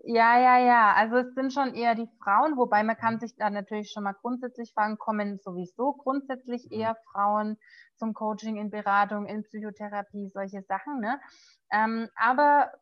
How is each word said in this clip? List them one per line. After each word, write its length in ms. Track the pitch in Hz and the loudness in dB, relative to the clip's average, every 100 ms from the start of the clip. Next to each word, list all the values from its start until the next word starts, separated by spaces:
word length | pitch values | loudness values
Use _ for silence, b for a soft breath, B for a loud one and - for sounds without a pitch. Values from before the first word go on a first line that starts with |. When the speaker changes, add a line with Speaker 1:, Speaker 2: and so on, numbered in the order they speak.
Speaker 1:
ja, 340 | - 233 226 247 | -2 4 6 6
ja, 180 | 254 247 | 6 6
ja. 340 | 247 240 208 | 6 6 6
Also 240 | 196 220 247 | 6 4 2
es 160 | 247 254 | 0 -2
sind 180 | 262 | -4
schon 200 | 277 254 214 | -2 -2 0
eher 200 | 233 226 | 0 0
die 140 | 226 _ | -4 _
Frauen, 360 | 202 208 302 262 | 2 2 2 2
wobei 260 | 240 208 | 2 2
man 140 | 220 220 | 2 0
kann 220 | 226 226 | -2 -4
Speaker 2:
Mhm. 0 | |
Speaker 1:
sich 160 | 226 - | -8 -4
da 140 | 208 | -4
natürlich 420 | 202 196 214 208 | -4 -6 -8 -8
schon 120 | 214 | -8
mal 100 | 202 | -8
grundsätzlich 600 | 196 233 254 247 247 226 | -6 -8 -8 -8 -12 -8
fragen, 240 | - 214 214 | -2 -2 -2
kommen 420 | - 214 202 196 | -4 -4 -4 -6
sowieso 540 | 190 175 175 - 269 | -10 -10 -10 -4 -4
grundsätzlich 760 | 277 262 277 269 254 254 240 - | -4 -4 -4 -4 -10 -8 -10 -8
Speaker 2:
Mhm. 160 | 214 220 | -6 -4
Speaker 1:
eher 60 | 226 _ | -6 _
Frauen 460 | 202 202 214 214 214 b b b - | -2 0 0 -2 -6 b b b -10
zum 180 | 220 | -8
Coaching, 440 | 208 214 214 220 208 | -6 -6 -6 -8 -8
in 120 | 208 | -6
Beratung, 560 | 208 208 202 202 208 208 | -6 0 2 2 -2 -6
in 160 | 214 | -8
Psychotherapie, 840 | 208 214 214 208 208 202 202 202 196 | -10 -12 -12 -10 -10 -10 -10 -10 -10
solche 280 | 196 196 196 | -8 -10 -10
Sachen, 360 | 196 190 294 269 | -6 -8 -6 -6
ne? 200 | 214 269 B B B B - | -6 -6 B B B B -4
Ähm, 380 | 208 220 226 226 - | 0 0 -2 -6 -2
aber 560 | 233 262 294 285 - - | 0 4 4 4 2 -4